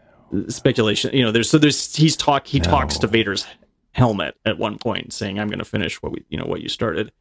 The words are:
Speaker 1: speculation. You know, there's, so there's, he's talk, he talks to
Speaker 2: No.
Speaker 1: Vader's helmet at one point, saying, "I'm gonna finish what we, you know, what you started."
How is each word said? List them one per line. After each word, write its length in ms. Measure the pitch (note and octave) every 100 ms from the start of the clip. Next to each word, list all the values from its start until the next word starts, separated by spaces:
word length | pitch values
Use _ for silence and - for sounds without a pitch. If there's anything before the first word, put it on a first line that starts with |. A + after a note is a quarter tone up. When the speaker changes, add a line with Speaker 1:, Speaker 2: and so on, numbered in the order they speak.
| _ _ _ G2+ F#2+
Speaker 1:
speculation. 680 | - C#3 A#2+ A2 G2+ -
You 80 | C3+
know, 80 | A#2
there's, 160 | A2+ A2+
so 60 | D#3
there's, 360 | D3+ - -
he's 220 | - D#3+ -
talk, 300 | - C#3 -
he 140 | C#3
talks 380 | - C#3+ B2 -
to 80 | A2+
Speaker 2:
No. 40 |
Speaker 1:
Vader's 340 | A2+ G2+ F#2+ - - _ _ _
helmet 400 | - B2 G2+ D2+ - A2
at 100 | F2
one 220 | G#2+ G#2
point, 340 | A2+ F#2 E2
saying, 260 | - G#2 G2
"I'm 100 | G#2+
gonna 160 | F#2 -
finish 360 | G#2+ E2+ -
what 100 | -
we, 120 | - -
you 80 | E2+
know, 80 | E2
what 160 | F2
you 80 | D#2
started." 420 | - A2+ D#2+ G#2+ _